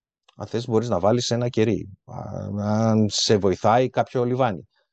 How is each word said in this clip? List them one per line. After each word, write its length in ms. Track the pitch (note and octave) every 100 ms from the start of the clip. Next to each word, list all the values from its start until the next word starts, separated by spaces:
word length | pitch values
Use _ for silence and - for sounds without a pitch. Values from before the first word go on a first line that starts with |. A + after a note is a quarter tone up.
| _ _ _ -
Αν 120 | G#2
θες, 180 | A2+ A#2+
μπορείς 240 | A2 A#2+
να 100 | F#2+
βάλεις 320 | G2 A#2+ -
ένα 180 | A#2 B2
κερί, 400 | A2+ A2+ F2+ F#2+ G2
α, 120 | - F2 - F#2 G2 G2+
αν 500 | G#2 G#2+ A2+ A2 G#2+
σε 280 | - - G#2+
βοηθάει, 520 | G2 F2+ G#2+ A#2 B2+
κάποιο 340 | B2+ A#2 C3
λιβάνι. 440 | B2 B2+ B2+ F2 - _ _